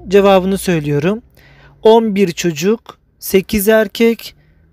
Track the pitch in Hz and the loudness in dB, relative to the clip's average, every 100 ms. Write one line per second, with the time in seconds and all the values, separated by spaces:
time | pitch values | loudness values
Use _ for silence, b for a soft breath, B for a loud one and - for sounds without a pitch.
0 | 190 196 196 190 185 196 - 165 147 143 | -2 2 4 2 0 -4 -4 -4 -2 -2
1 | 170 220 - b b b b b 220 226 | -2 -4 -10 b b b b b 4 4
2 | 226 196 180 - 175 143 190 226 - - | 2 0 -2 -2 -6 -4 -2 -4 -6 -20
3 | _ _ - 196 - 214 196 220 208 - | _ _ -2 -2 0 -2 0 0 0 0
4 | 233 226 - - _ _ _ | 0 0 -8 -20 _ _ _